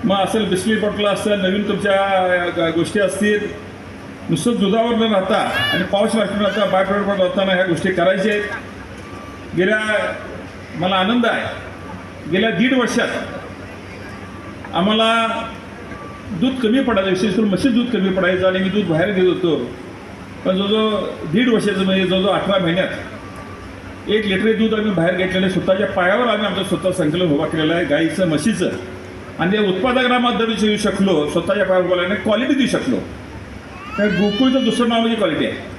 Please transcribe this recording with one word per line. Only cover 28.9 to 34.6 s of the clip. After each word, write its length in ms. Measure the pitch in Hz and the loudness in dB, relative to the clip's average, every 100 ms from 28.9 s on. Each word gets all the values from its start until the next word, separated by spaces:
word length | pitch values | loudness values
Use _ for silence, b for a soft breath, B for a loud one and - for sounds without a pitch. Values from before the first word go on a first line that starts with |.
| - - - - - | -12 -14 -14 -14 -4
आणि 180 | 170 214 | 0 2
या 60 | 202 | 2
उत्पादकांना 600 | 185 247 247 247 247 240 202 | 2 2 2 2 2 2 2
दर 140 | 226 220 | 0 2
येऊ 180 | 214 208 | 2 2
शकलो, 520 | 208 185 196 160 147 | 0 2 2 4 2
स्वतःच्या 320 | 175 165 202 | 0 0 0
पायावर 220 | 185 185 180 | 4 4 4
उभा 100 | 180 | 2
राहिल्याने 260 | 180 208 | 2 -2
क्वालिटी 320 | 220 214 311 | 0 0 2
देऊ 120 | 277 240 | 2 2
शकलो. 300 | - - 104 - - - - - - - - - - | 0 0 -2 -4 -12 -14 -14 -14 -16 -16 -16 -10 -2
तर 100 | 208 175 | 0 2
गोकुळचं 460 | 208 208 262 262 | 2 4 4 4